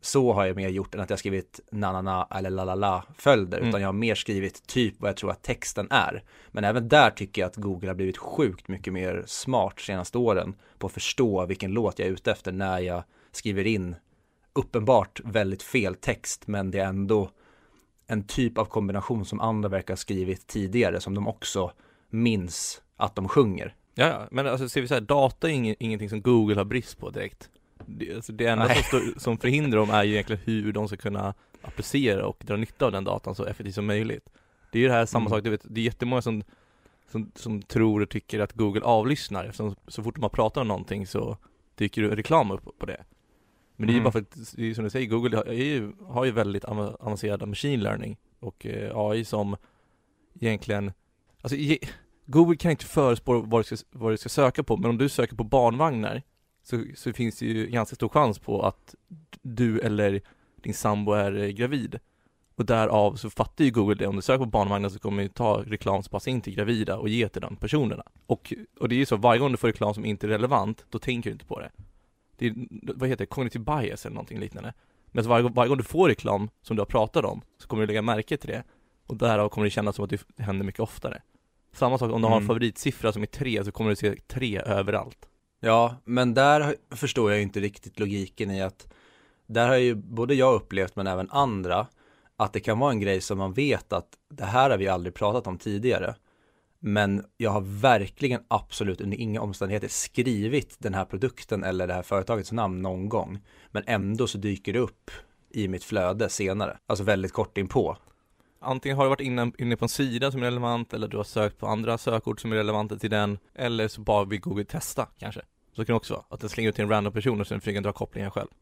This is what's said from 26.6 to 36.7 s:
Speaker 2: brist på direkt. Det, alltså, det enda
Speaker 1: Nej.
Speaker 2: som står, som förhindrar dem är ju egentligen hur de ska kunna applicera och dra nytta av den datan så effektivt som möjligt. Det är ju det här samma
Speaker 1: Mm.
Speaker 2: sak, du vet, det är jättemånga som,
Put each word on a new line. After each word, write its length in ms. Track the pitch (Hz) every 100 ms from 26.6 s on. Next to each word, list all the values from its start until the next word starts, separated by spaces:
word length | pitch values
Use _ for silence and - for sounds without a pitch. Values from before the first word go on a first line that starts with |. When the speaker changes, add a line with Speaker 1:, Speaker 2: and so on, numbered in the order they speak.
Speaker 2:
brist 340 | 101 123 - -
på 120 | -
direkt. 400 | 98 98 - - _ _ _ -
Det, 280 | - -
alltså, 180 | 98 -
det 140 | 110 117
enda 180 | 113 113
Speaker 1:
Nej. 80 | 117
Speaker 2:
som 60 |
står, 340 | - 131 120 -
som 180 | - 110
förhindrar 400 | 123 143 147 107
dem 120 | 107
är 140 | 107
ju 80 | 104
egentligen 300 | 104 98 107
hur 280 | 104 110 104
de 160 | 101 107
ska 80 | 98
kunna 380 | 104 101 98 101 _ _
applicera 640 | - - 110 139 127 98 101
och 160 | - -
dra 100 | 104
nytta 300 | 113 - 127
av 60 |
den 120 | 101
datan 300 | 98 98 -
så 100 | 92
effektivt 300 | 101 - 101
som 120 | 98 104
möjligt. 420 | 104 110 107 - _ _ _ _
Det 60 | 113
är 20 |
ju 60 | 131
det 60 |
här 120 | 120 113
samma 160 | - 107
Speaker 1:
Mm. 40 |
Speaker 2:
sak, 140 | 98
du 60 | 110
vet, 100 | 107
det 160 | - 107
är 40 |
jättemånga 380 | 113 - 120 127
som, 200 | 120 110 101 _ _